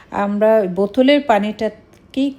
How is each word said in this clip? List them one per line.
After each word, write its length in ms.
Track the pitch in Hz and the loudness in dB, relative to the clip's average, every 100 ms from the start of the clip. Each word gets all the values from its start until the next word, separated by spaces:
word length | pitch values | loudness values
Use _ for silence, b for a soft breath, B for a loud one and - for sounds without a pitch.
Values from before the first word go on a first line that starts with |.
| B | B
আমরা 520 | - 202 208 214 220 | -6 -4 0 2 2
বোতলের 580 | 185 180 202 254 262 294 | 0 -2 -4 0 2 2
পানিটাকেই 1120 | 285 208 208 208 214 - _ _ _ 269 277 | 2 0 -2 -6 -8 -8 _ _ _ -6 -6